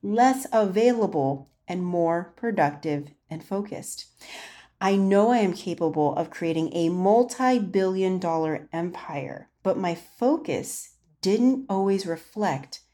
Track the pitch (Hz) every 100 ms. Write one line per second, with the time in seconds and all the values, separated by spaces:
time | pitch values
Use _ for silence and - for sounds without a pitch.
0 | 202 214 254 262 - 226 208 185 240 240
1 | 208 160 135 139 139 _ - 180 180 175
2 | 165 170 175 _ 233 208 147 147 160 147
3 | 143 _ _ 160 - 196 208 - - -
4 | - _ - - - - - _ 190 196
5 | 190 202 220 247 196 175 - 170 165 156
6 | 147 143 160 - 165 160 160 - 165 180
7 | 190 220 247 - 254 254 196 190 190 190
8 | 190 185 175 165 160 151 147 165 175 -
9 | - 147 135 - - _ 190 - 185 170
10 | - _ 247 320 - 127 - - - _
11 | _ _ 190 214 247 262 262 190 196 196
12 | 190 165 - - 202 135 - - _